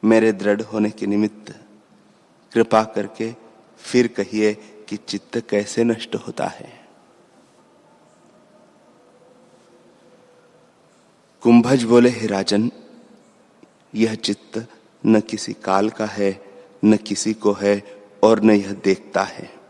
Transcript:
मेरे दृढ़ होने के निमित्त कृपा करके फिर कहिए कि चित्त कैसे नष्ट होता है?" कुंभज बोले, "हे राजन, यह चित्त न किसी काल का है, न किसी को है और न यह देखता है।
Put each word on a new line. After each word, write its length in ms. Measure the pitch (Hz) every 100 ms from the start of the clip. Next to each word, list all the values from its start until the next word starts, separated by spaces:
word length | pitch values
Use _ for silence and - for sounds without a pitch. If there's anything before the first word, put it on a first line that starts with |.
मेरे 280 | 107 113 110
दृढ़ 300 | 101 101 104
होने 280 | 110 110 104
के 160 | 104 101
निमित्त 580 | 101 107 - - - - _ _ _ _ _ _ _ _
कृपा 320 | 117 110 110
करके 480 | 110 - 104 - 113 117 - _ _ _
फिर 300 | - 123 117
कहिए 480 | - 98 107 107 107 - - -
कि 80 | 104
चित्त 420 | - 101 - 120
कैसे 440 | 110 104 104 -
नष्ट 320 | 117 113 - -
होता 300 | - - -
है?" 420 | - - - _ _ _ _ _ _ _ _ _ _ _ _ _ _ _ _ _ _ _ _ _ _ _ _ _ _ _ _ _ _ _ _ _ _ _ _ _ 480 _ _ _ _ _ _ _ _
कुंभज 420 | 117 120 117 135
बोले, 240 | 113 120 123
"हे 180 | 117 110
राजन, 460 | 101 98 104 117 - - - _ _ _ _ _ _ _ _ _
यह 200 | 107 110
चित्त 520 | 110 - 101 - 110 117 - _ _ -
न 140 | 110
किसी 320 | 107 110 -
काल 380 | - - 95 107
का 160 | - 107
है, 380 | 104 98 95 - - - -
न 120 | 107 107
किसी 380 | - 101 -
को 180 | 107 104
है 540 | 101 101 101 - - - -
और 180 | 107 110
न 100 | 107
यह 220 | 107 98
देखता 500 | 98 95 95 - -
है। 380 | 95 - - - _